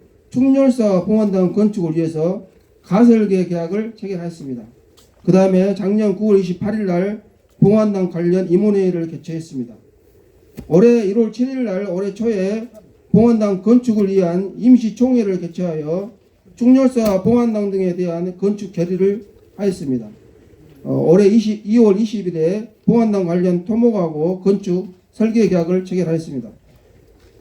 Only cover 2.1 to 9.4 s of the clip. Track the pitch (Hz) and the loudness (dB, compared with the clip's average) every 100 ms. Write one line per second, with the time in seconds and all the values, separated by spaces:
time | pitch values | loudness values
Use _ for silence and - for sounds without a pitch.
2.1 | 156 160 208 - _ _ _ - 185 240 | -2 -4 -4 -10 _ _ _ -4 2 4
3.1 | 226 202 190 180 175 170 196 220 226 196 | 4 2 0 -2 -4 -6 -6 -8 -10 -10
4.1 | 185 170 160 139 120 107 _ _ _ _ | -8 -10 -12 -12 -12 -14 _ _ _ _
5.1 | _ - 185 190 185 190 190 190 214 214 | _ 2 4 4 2 0 -2 -2 0 0
6.1 | 196 214 196 180 180 208 220 196 175 196 | -2 2 2 0 -4 -4 -4 -2 -2 -2
7.1 | 214 - _ _ - 196 214 214 196 180 | -6 -14 _ _ 0 4 4 2 0 -4
8.1 | 170 175 185 165 180 208 202 185 170 165 | -2 0 0 2 2 2 0 0 -2 -6
9.1 | 143 - 165 | -10 -12 -12